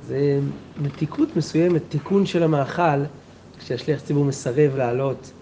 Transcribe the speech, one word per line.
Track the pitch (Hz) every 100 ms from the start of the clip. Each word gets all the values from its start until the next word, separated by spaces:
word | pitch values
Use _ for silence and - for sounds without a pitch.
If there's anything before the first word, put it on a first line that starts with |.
| -
זה | 131 143 139 139 143 - -
מתיקות | 143 - 147 - 302 -
מסוימת, | 151 156 175 165 -
תיקון | 151 - 196 190
של | 175
המאכל, | 165 151 131 - 175 143 143 - - - - -
כשהשליח | - 123 - 147
ציבור | - 143 143
מסרב | 135 139 123 147 135
לעלות | 123 123 139 - - -